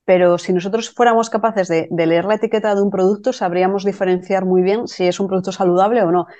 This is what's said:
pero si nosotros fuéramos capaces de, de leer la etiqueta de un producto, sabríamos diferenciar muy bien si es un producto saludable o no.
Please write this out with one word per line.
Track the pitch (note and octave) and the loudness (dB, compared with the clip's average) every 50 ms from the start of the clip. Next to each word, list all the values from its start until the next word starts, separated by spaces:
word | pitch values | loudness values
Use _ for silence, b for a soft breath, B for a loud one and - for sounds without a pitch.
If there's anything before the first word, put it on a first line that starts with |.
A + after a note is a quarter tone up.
| _ | _
pero | - F#3 F3+ F3+ F3 F3 F3 | 2 2 4 4 4 2 2
si | - - | 0 -2
nosotros | F#3 F3+ F3 G3 G3+ A3+ A3+ - | -2 -2 -2 -2 -4 -6 -6 -4
fuéramos | - - A#3+ A#3+ A3+ A3+ A3+ A3+ | -2 0 2 2 2 2 0 -2
capaces | - G#3+ G#3+ A3+ G#3 G3+ F3+ E3+ | -2 -2 -2 -2 -2 -2 -2 0
de, | E3 E3 - - | 0 -2 -2 -2
de | F3+ E3+ E3 | -2 -2 0
leer | D#3+ E3 E3+ F3 | 2 2 0 0
la | G3+ G#3+ | 0 -2
etiqueta | G#3+ A3+ A3 - G#3+ A3 G#3+ G3+ | -2 -2 -2 -2 0 0 0 0
de | G3+ | 0
un | G3+ G3+ | 0 0
producto, | G3 F#3 F#3 F#3+ G#3 G#3 G#3 B3+ | 0 0 0 0 0 0 -2 -4
sabríamos | B3 - G#3 F3+ F3 F3+ F#3 F#3+ G3 G3 F#3 | -4 -2 -4 -2 0 0 0 0 0 -2 -2
diferenciar | G3+ G3 - G3 F3+ F3+ F3+ F#3 - G3 F#3+ F#3+ | -4 -4 -2 0 0 0 -2 -2 -2 -2 -2 0
muy | F#3 F#3 F#3 | 2 2 2
bien | F3+ F#3+ G3+ A3+ A#3+ - | 2 2 0 -2 -4 -6
si | - - F3+ | -4 -2 0
es | F3+ F3+ - | 0 0 0
un | G3+ F#3 | -2 -2
producto | F#3+ F#3 F3 G3 | -2 -4 -4 -4
saludable | F3+ - G3 F3+ F3 F#3 F#3+ G#3 A#3+ A#3+ | -4 -2 0 2 2 2 2 2 2 2
o | G3 E3+ | 2 2
no. | G#3+ F4+ E4+ B B B | 2 0 -2 B B B